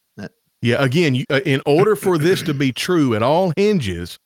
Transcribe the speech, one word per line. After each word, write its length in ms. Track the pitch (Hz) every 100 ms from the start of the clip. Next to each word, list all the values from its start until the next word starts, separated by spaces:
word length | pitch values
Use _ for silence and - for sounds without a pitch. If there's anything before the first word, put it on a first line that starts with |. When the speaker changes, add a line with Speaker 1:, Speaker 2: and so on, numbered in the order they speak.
| _ -
Speaker 1:
That 140 | 101 _ _ -
Speaker 2:
Yeah. 220 | 120 120
Again, 320 | 139 151 165 127
you, 100 | -
uh, 100 | 139 147
in 160 | 131 151
order 300 | 151 208 202
for 220 | 190 170
this 240 | 165 156
to 100 | 165
be 180 | 139 135
true, 420 | - - 175 139 107
it 80 |
all 300 | 120 160 185 170
hinges 640 | 208 202 101 87 87 -